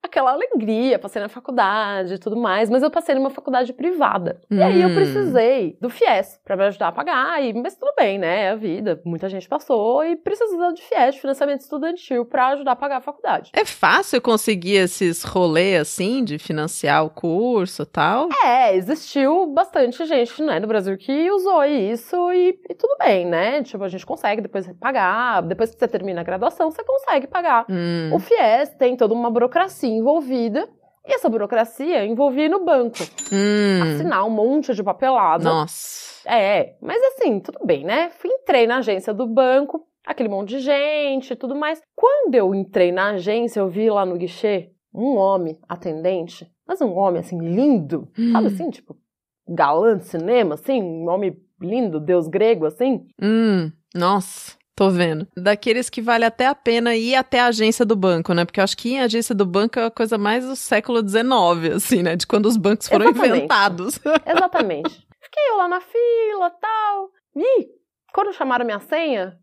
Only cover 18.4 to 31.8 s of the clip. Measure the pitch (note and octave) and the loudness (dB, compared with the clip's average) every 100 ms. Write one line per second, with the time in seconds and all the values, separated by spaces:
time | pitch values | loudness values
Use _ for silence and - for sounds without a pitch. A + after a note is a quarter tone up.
18.4 | F#4+ B3 A#3+ F#3+ F#3+ D#4 - C#4+ C4+ E4 | 4 4 4 2 0 -6 -4 0 2 2
19.4 | F4+ C#4+ F#4+ D#4 B3 B3 D#4+ C#4+ A#3 - | 0 0 0 0 0 0 -2 0 0 -2
20.4 | D#4 E3 G#3+ A3 F#3+ G3 - C#4 E4+ G4+ | -2 -2 0 -2 -2 -6 -4 -2 0 0
21.4 | F#4 F4 C#4+ C#4+ G3 A#3 - F4+ F4 F4+ | 2 2 2 0 -2 -4 -4 -2 0 2
22.4 | F4+ F#4 - F4 A#4 C#5+ - G3 F3 E3 | 2 0 -12 -4 -2 2 2 2 2 0
23.4 | G3+ C#4+ B3+ G3+ F#3+ F3+ - E3 G#3 G#3+ | 0 -2 -4 -8 -8 -8 -10 -4 -2 -2
24.4 | G3 G3 F3+ F3+ B3+ B3+ F#3 G#3+ B3 G3+ | -4 -8 -10 -6 -4 0 0 0 0 0
25.4 | E3+ F#3+ A3+ - A#3 G#3+ G3 F3 E3+ F#3 | -2 -2 -4 -2 -2 -2 -4 -6 -6 -2
26.4 | A#3+ - D#4+ D#4 A4+ C5 C5+ D#4 C4 F#4 | -2 0 -4 -2 -2 -2 0 -2 -2 -4
27.4 | E4+ A#3+ A3+ F#3 E3+ E3+ D#3+ - F#3+ A#4 | 2 0 0 -4 -2 -4 -2 -4 0 2
28.4 | A#3+ A#3 C#4+ - B3+ B3+ A3 A3+ A#3+ A#3 | 4 4 0 0 0 2 0 2 0 0
29.4 | B3 E4 F#4+ - C4 A3 A#3 D#4+ C4 B3+ | 0 0 -2 -2 -2 0 2 2 0 -2
30.4 | A3+ A3+ G#4+ _ _ _ - C5 D4+ A3 | -2 -2 -6 _ _ _ -4 0 0 0
31.4 | G3+ A#3 A#3 - | 0 0 -2 -4